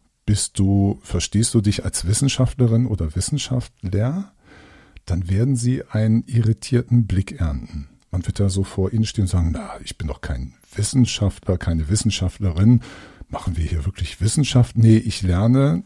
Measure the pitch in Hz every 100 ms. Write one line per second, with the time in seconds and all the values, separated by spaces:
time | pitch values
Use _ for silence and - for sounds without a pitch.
0 | _ _ - 104 - - 98 98 98 -
1 | - 90 - 101 117 120 104 - - -
2 | 87 110 139 - 127 - 120 117 120 98
3 | 78 92 - 143 - 123 - _ 95 98
4 | 120 180 196 _ _ - - - _ -
5 | - 87 87 92 127 127 120 131 - 110
6 | 110 113 - 117 110 107 - 120 - 120
7 | 104 92 - - 80 69 57 76 69 _
8 | _ 92 - - 101 95 95 - 95 113
9 | 107 - 92 90 82 78 - - - -
10 | 73 - - 64 64 - _ - 104 127
11 | 117 - 101 - - 90 - 82 78 104
12 | 113 - 92 - 98 82 107 120 - -
13 | - - - - - 82 80 82 76 -
14 | 87 - 107 - 135 123 120 - 110 110
15 | 113 - 92 87 113 131 139 170